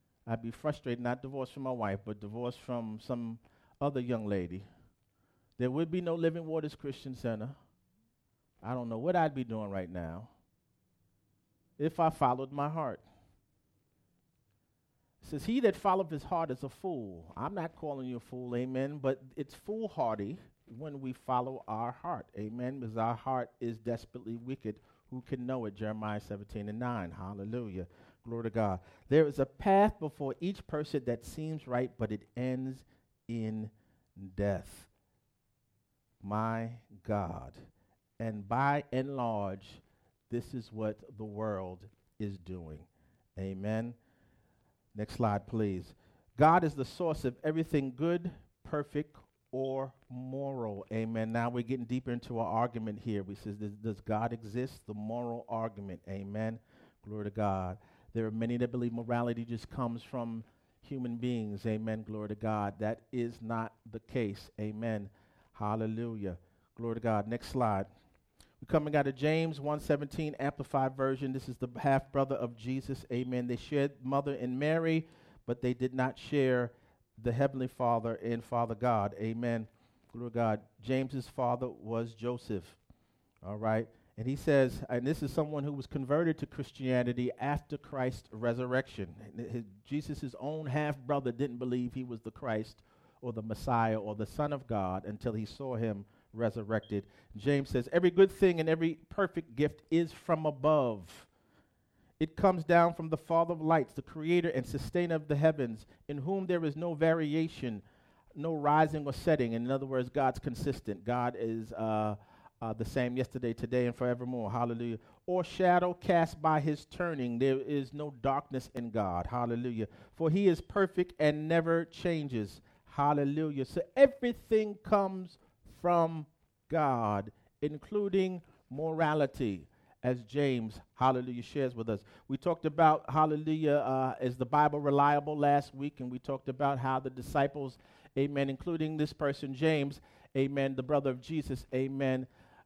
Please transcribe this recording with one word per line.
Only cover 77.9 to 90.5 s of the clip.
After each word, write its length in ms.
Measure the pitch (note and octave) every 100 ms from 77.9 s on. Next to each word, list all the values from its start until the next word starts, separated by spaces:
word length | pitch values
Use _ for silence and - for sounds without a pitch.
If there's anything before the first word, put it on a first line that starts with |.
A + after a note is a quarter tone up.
| A#2 A#2 A2+
and 260 | A#2 A#2
Father 340 | - A#2+ A#2 A2
God. 380 | B2 A2+ G2+ G2+
Amen. 480 | A2 A2+ A#2+ A#2 A2 _ _ _ _
Glory 160 | A#2 A#2+
to 40 |
God. 280 | A#2 A2+ G#2 - -
James's 460 | G#2 C3 C3 C3+ -
father 400 | - B2 A#2+ B2+
was 460 | A#1+ G2+ A2+ A#2
Joseph. 640 | G#2+ A#2+ B2 - G2+ E2+ - _ - _ _ _ _ F#2
All 120 | G#2
right. 320 | A2 A2 A2+ - _ -
And 80 | A#2+
he 120 | C#3
says, 440 | - C#3+ B2+ - -
and 160 | B2 C3
this 160 | D#3
is 100 | C#3
someone 340 | - D3+ D3 C#3+
who 80 |
was 140 | C#3+ -
converted 500 | C#3 C3 D3 E3+ D#3
to 80 | C#3+
Christianity 880 | - C3 - C3 B2+ B2 A#2+ B2 -
after 400 | C#3 D3 - D3
Christ's 520 | - C3+ B2+ B2 -
resurrection. 800 | G#2+ A#2+ A#2 B2 B2+ C3 - F2+ E2
And 320 | G#2+ - A#2+
his, 140 | A#2+ G#2 G2+ -
Jesus' 480 | C#3+ D3 C#3+ C3+ -
own 260 | C#3